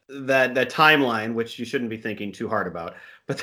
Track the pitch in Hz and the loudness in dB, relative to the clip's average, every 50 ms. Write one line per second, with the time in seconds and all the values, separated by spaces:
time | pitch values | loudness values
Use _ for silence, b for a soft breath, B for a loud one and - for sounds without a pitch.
0 | _ - 135 139 131 135 135 131 127 123 123 131 127 127 - 160 156 156 156 143 | _ -16 -14 -6 -2 0 2 2 2 2 2 0 0 0 2 6 6 8 8 6
1 | 135 120 113 110 110 113 117 117 113 - - - 117 117 139 131 120 110 113 110 | 6 4 2 0 -2 -2 -2 -4 -4 -4 -8 -10 -6 -4 -4 -4 -4 -4 -6 -6
2 | - 110 101 101 104 101 - - 113 104 110 104 92 87 82 85 82 - B B | -6 -6 -6 -6 -8 -10 -8 -8 -4 -2 -2 -2 -2 -2 -6 -8 -10 -10 B B
3 | B B B B B - 131 - | B B B B B -8 -8 -2